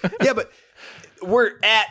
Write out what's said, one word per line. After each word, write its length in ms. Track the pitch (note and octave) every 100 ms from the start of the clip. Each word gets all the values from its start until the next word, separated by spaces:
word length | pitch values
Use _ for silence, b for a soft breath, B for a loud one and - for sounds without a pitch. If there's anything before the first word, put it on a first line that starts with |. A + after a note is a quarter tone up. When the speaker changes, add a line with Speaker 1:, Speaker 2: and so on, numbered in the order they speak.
Speaker 1:
<laughs> 80 | F3+ A4
Speaker 2:
Yeah, 100 | C4
but 180 | A3 - B B B B B B -
we're 300 | F#3 A#3 A3+ -
at, 240 | G#3 A3 G#3